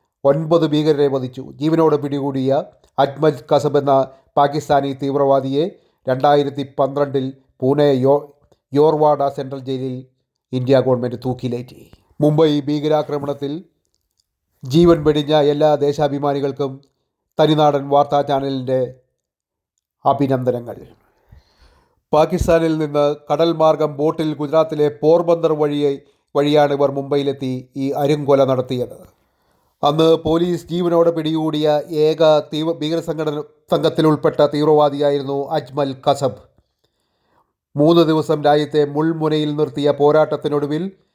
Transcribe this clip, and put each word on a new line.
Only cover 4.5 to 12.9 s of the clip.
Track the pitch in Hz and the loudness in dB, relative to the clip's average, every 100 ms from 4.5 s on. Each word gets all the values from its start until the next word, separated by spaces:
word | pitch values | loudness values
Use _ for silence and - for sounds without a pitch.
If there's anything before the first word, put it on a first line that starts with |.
| 151 - 143 139 | 0 -2 0 0
തീവ്രവാദിയെ | 131 139 139 139 139 135 139 180 - _ _ - | -4 -4 0 2 2 0 -2 -4 -6 _ _ -4
രണ്ടായിരത്തി | 131 143 147 139 131 135 - | 0 4 4 2 -4 -6 -4
പന്ത്രണ്ടിൽ | 135 139 143 135 131 135 _ _ | -2 -2 -2 -2 -6 -10 _ _
പൂനെ | 127 143 147 | 0 2 2
യോ-, | 131 131 143 - _ _ _ _ | 4 2 2 -2 _ _ _ _
യോർവാഡ | 139 151 156 151 143 139 | 2 2 4 2 2 -2
സെൻട്രൽ | 139 131 139 | -4 -10 -10
ജയിലിൽ | 127 131 131 127 127 _ _ _ _ | -8 -8 -8 -10 -14 _ _ _ _
ഇന്ത്യ | 127 123 131 | -6 2 2
ഗവൺമെന്റ് | 123 123 123 117 | 2 0 -2 -6
തൂക്കിലേറ്റി. | 127 123 123 120 123 - - _ _ - | -8 -6 -6 -8 -10 -20 -20 _ _ -2
മുംബൈ | 151 151 160 147 | 0 4 2 2
ഭീകരാക്രമണത്തിൽ | 139 151 151 | -2 -4 0